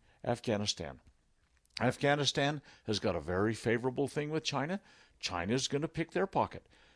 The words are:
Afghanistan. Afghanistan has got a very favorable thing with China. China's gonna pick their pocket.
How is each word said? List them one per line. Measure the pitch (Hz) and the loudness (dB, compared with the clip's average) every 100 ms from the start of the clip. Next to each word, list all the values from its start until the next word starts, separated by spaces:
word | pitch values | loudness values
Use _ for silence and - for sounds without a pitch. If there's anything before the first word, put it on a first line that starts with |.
| _ _ | _ _
Afghanistan. | - 117 - 104 104 - 76 65 - - _ _ _ _ _ - | -4 -2 0 0 0 -4 -6 -12 -18 -20 _ _ _ _ _ 0
Afghanistan | 120 - 143 147 139 - 143 151 - - - | 0 4 2 4 2 2 0 0 -8 -12 -4
has | 101 | -2
got | 104 85 | 0 0
a | |
very | 76 92 107 | 0 2 2
favorable | 107 117 113 127 127 139 | 2 0 2 0 -2 -2
thing | 151 147 | -2 -4
with | 156 | -4
China. | - 139 147 196 - - - - | -2 -2 -2 -4 -8 -20 -20 -10
China's | - 90 90 131 131 | -6 -2 0 0 0
gonna | 143 156 | -2 -2
pick | 160 165 | -4 -2
their | 180 190 | 0 0
pocket. | - 101 - - - - | 2 0 -2 -16 -20 -20